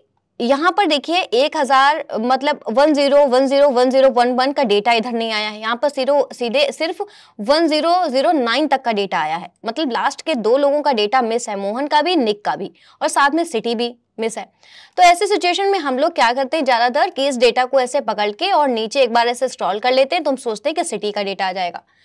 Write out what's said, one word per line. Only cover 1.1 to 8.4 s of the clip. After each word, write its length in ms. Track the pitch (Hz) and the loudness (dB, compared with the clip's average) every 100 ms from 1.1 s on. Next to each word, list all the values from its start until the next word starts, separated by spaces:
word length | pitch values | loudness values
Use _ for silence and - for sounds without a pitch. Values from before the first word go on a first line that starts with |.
| 349 | -2
एक 380 | - 233 294 311 | 0 0 0 0
हज़ार, 480 | 262 269 277 311 - | 2 4 4 2 -4
मतलब 460 | - 240 254 285 294 - | -4 0 0 0 -4 -2
वन 220 | 226 302 | 2 4
ज़ीरो, 300 | 285 277 285 285 | 4 4 4 4
वन 200 | 247 269 | 4 2
ज़ीरो, 220 | 277 285 | 4 4
वन 220 | 240 254 | 4 2
ज़ीरो, 180 | 262 269 | 4 4
वन 220 | 240 240 | 4 0
वन 200 | 247 262 | 0 -2
का 100 | 294 | 0
डेटा 280 | 240 208 220 | 0 0 2
इधर 200 | 233 247 | 0 0
नहीं 180 | 233 226 | -4 -4
आया 160 | 214 214 | -4 -6
है। 120 | 214 | -6
यहाँ 160 | 220 233 | -6 -2
पर 120 | 294 | -2
सिरो-, 440 | 294 262 285 247 | -2 0 2 0
सीधे 320 | - 240 214 - | -4 -4 0 0
सिर्फ 280 | - 320 349 403 - - - | -2 -6 -6 -12 -14 -20 -12
वन 260 | 208 302 330 | 0 2 2
ज़ीरो 240 | 302 330 359 330 | 0 0 0 0
ज़ीरो 240 | 254 294 | 0 0
नाइन 340 | 320 | 0